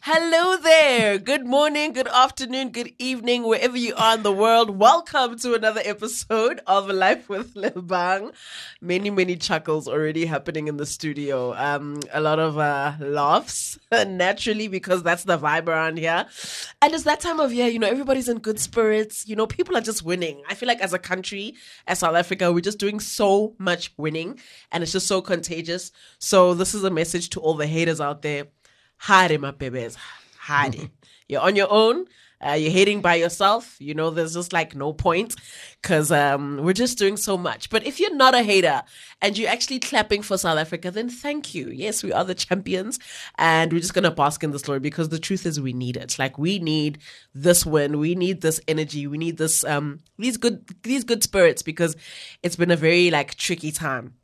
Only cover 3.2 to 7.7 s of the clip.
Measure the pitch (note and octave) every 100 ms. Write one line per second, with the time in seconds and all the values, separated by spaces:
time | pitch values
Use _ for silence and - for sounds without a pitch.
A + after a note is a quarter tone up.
3.2 | A#3+ A#3+ A3+ A3 B3+ B3 A#3+ - A3+ A3+
4.2 | G#3 F#3+ A3 A#3 A3+ F#3+ A3 E4 E4+ D4
5.2 | B3 A#3 B3 A#3 A3 A3 G3+ G#3 G#3+ -
6.2 | - A3 A#3 D4+ - G3 G3 F#3+ F#3+ A3+
7.2 | - G3 - G3+ G3+